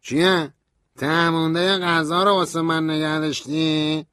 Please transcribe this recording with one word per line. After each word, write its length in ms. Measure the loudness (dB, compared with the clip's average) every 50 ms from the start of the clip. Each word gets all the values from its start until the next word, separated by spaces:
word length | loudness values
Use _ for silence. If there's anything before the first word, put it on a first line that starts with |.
چیه؟ 540 | _ -4 0 2 2 4 2 2 0 -4 _ _ _ _ _ _ _ _ _ -6
ته 320 | -4 -2 0 2 2 2
مونده 480 | 2 2 0 0 0 0 0 0 0 0
غذا 440 | 0 0 0 0 0 0 0 2 2
رو 60 | 4
واسه 300 | 4 2 0 0 -2 -2
من 300 | 0 0 0 0 0 0
نگه 280 | 0 -2 -2 -2 -2 -2
داشتی؟ 840 | -2 -2 -4 -6 -6 -6 -4 -2 0 0 0 0 0 -2 -2 -4 -6 _